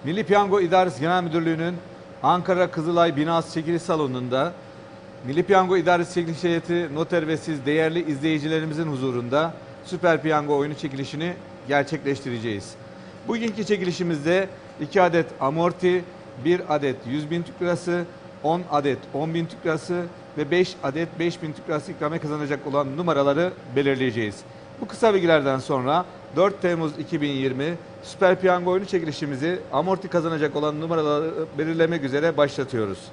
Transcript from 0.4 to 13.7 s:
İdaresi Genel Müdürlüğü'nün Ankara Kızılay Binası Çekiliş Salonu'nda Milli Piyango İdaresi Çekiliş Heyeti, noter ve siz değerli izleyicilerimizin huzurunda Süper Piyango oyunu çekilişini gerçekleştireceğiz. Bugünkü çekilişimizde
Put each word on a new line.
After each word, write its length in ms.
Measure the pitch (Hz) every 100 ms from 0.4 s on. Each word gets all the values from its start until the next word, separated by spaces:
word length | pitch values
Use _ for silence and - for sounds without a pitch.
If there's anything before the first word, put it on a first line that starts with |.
| 202 202
İdaresi 400 | 175 185 185 120
Genel 220 | 156 180
Müdürlüğü'nün 520 | 175 160 165 160 170 175 - - - -
Ankara 480 | 135 180 175 180 175
Kızılay 440 | 175 160 170 170 143
Binası 380 | 151 170 165
Çekiliş 280 | 165 156 170
Salonu'nda 720 | 165 165 143 127 123 131 156 175 - - - - - - 123
Milli 160 | 147
Piyango 340 | 180 196 185 185
İdaresi 360 | 165 175 170
Çekiliş 300 | - 165 160
Heyeti, 520 | 175 170 170 175 170 143
noter 320 | 165 175 156
ve 100 | 160
siz 280 | - 156 131
değerli 460 | 151 160 165 156
izleyicilerimizin 760 | 139 156 156 151 160 160 151 165
huzurunda 680 | 139 131 123 120 139 165 156 - - -
Süper 360 | 180 175 160
Piyango 360 | 151 151 147 143
oyunu 180 | 147 147
çekilişini 580 | 151 135 135 143 165 175 - - 120
gerçekleştireceğiz. 1040 | 143 139 156 143 139 139 120 113 101 - - - - - - -
Bugünkü 380 | 226 233 208
çekilişimizde 840 | 208